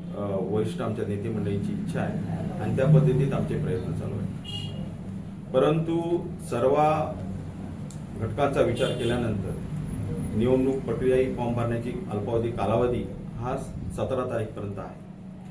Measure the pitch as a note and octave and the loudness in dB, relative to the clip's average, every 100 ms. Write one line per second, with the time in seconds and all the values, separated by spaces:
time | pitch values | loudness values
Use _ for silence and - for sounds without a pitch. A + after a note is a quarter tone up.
0 | - G3+ - F#3+ C3+ G#2 - - A2+ A2 | -8 -4 -2 0 0 2 0 0 -2 -2
1 | G2+ G2+ A2 G#2+ G2+ G2+ - - - - | -2 -2 -2 -2 0 0 0 -2 -2 0
2 | - - - - - - A#2 C3 D3+ D#3 | 0 -2 -2 -2 -2 -2 0 4 8 8
3 | - - - G#2+ - - A#2 - - - | 8 4 2 0 0 0 0 -2 -2 -4
4 | G2+ G2 - - - - - - - - | -4 -4 -4 -6 -8 -8 -6 -6 -8 -8
5 | - - - - - C3 D3 E3 E3 E3 | -10 -8 -10 -10 0 4 6 4 2 0
6 | E3+ E3+ - - - A#2 C3 D3 D3+ D#3 | 2 0 -2 -6 -4 2 4 6 6 4
7 | - - - - - - - - - - | 0 -4 -6 -6 -8 -8 -10 -8 -10 -10
8 | - - G2+ G2+ C#3 C#3 A#2 A2 B2+ - | -8 -4 -2 2 2 4 2 2 0 2
9 | A#2 A#2+ A#2 G2+ - - - - - - | 2 2 0 0 -2 -4 -6 -6 -4 -4
10 | - - - G#2 B2 C3 C3+ C3+ - A#2 | -4 -4 -2 2 4 6 4 2 0 0
11 | B2+ B2+ B2+ A#2+ A#2 A#2 A#2 A#2 B2 - | 4 4 4 0 0 0 0 0 -2 -4
12 | - G#2 G2+ A2+ A2+ - G2 A#2 B2 A2 | -4 -4 0 0 0 0 2 4 4 2
13 | - - - A2+ A#2+ - - - - A#2 | -2 -6 -8 -6 -4 -4 -6 -6 -6 -2
14 | A2 B2+ B2 A2+ G#2+ G#2+ G2+ F#2+ F2+ - | 0 0 0 -2 -2 -4 -6 -6 -8 -12
15 | - - - - - | -14 -14 -14 -14 -14